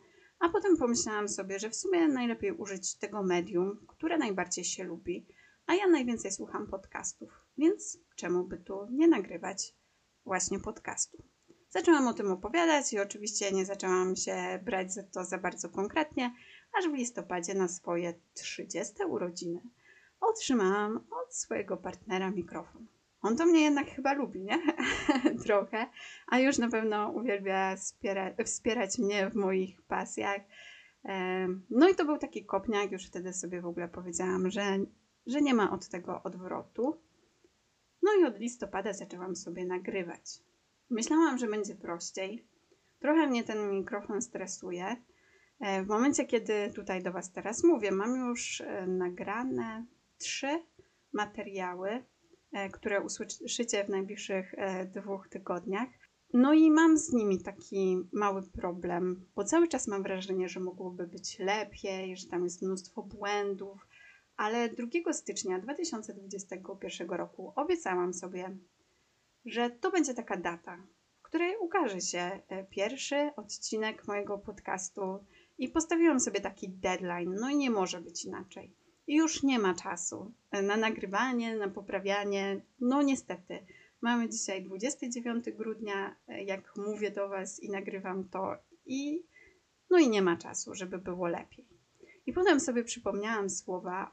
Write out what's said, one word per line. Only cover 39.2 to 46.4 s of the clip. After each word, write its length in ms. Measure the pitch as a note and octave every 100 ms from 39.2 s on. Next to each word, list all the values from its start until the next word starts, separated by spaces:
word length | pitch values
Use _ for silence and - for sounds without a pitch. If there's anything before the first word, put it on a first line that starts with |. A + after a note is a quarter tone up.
| F#3 E3+
sobie 300 | - F3+ F3+
nagrywać. 720 | F3+ F#3 G3 E3+ - - - _ _ _ _ -
Myślałam, 480 | A3+ A#3 D#4 D#4+ B3+
że 80 | A#3
będzie 280 | G#3+ C4+
prościej. 720 | - F3 E3+ - - F#3+ A3+ - _ _ _ _ _
Trochę 280 | C4 D#4+ D4
mnie 180 | A#3+
ten 260 | A3+ G#3+ G#3
mikrofon 520 | G3 F#3+ G#3 G3+ G3+
stresuje. 720 | - F#3+ F#3 - F#3 F3 F#3+ A#3+ - _ _ _ _ -
E, 240 | G#3+ F#3+
w 40 | F#3+
momencie, 360 | G#3+ C4+ D4
kiedy 480 | B3+ A#3+